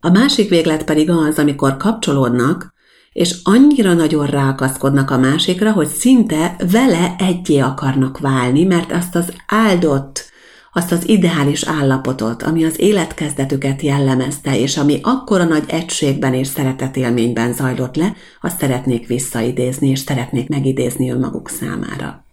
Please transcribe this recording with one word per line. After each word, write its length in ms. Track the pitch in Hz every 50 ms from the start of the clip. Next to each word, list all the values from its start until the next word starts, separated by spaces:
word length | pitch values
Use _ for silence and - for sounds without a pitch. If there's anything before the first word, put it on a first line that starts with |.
A 100 | - 170
másik 380 | 175 196 247 285 - - 208 208
véglet 360 | 180 170 160 165 156 156 151
pedig 260 | - 156 151 156 160
az, 280 | 175 165 156 151 156 151
amikor 380 | 151 147 143 139 - 135 135
kapcsolódnak, 960 | 139 - 202 226 220 - - 143 139 131 120 120 123 120 135 175 190 - - _ _ _ _ _ _ _ _ _
és 240 | - 165 175 - - -
annyira 500 | - 196 240 269 294 294 269 220 190 175
nagyon 340 | 170 165 151 147 151 143
ráakaszkodnak 840 | 143 139 143 139 135 135 135 131 131 135 - - 135 139 143 139 135
a 80 | 139 127
másikra, 540 | 131 131 139 151 - - 180 180 214 214 220
hogy 140 | 196 156
szinte 720 | 147 - - - 247 262 247 214 - - 151 160 175 175 - - 175
vele 440 | 185 214 - 262 190 165 180 170 - -
egyé 400 | 202 185 180 175 - - 160 139
akarnak 600 | 131 127 135 139 - 135 135 135 131 131 135 -
válni, 460 | 147 139 135 131 123 123 127 143 175
mert 280 | 190 185 170 170 - -
azt 220 | 175 175 - -
az 180 | 175 175 175 - - -
áldott, 760 | _ - 214 226 214 190 175 175 156 143 135 139 - - - - - _ - - - - - - _ _
azt 200 | - 180 180 175
az 160 | 170 180 -
ideális 560 | 220 202 175 170 165 151 143 139 147 156 -
állapotot, 760 | - 156 156 143 135 131 131 135 - 131 135 107 113 117 117 -
ami 220 | - 156 165 160
az 160 | 160 160 -
életkezdetüket 1000 | - 196 214 196 165 - - - 165 147 139 - 135 139 143 135 139 139 139 135 -
jellemezte, 760 | 147 139 139 139 135 131 127 127 135 139 - - 143 139 104
és 180 | 117 135 -
ami 240 | 160 143 147 147 - -
akkora 420 | - 254 262 - - 208 185 170
nagy 200 | 165 160 151 147
egységben 680 | - - 160 170 170 - - - 143 139 131 113 135 127
és 120 | 127 135
szeretetélményben 1080 | 135 - - 143 131 131 135 135 131 135 131 131 123 120 123 113 120 120 113 113 120 120
zajlott 440 | - - 127 127 113 131 127 -
le, 180 | 156 160 202 220 - - - - _
azt 180 | - 170 - -
szeretnék 480 | - 139 131 123 139 135 123 117 -
visszaidézni, 840 | - 123 123 135 - - 123 110 120 131 131 123 127 127 - - 139
és 100 | 131 131
szeretnék 500 | 135 - 143 131 117 - - 131 135 -
megidézni 640 | 151 139 139 135 131 135 127 131 127 - 131 127
önmaguk 380 | 123 123 131 - - - - -
számára. 760 | - - - - - - - - - - - 69 - - _ _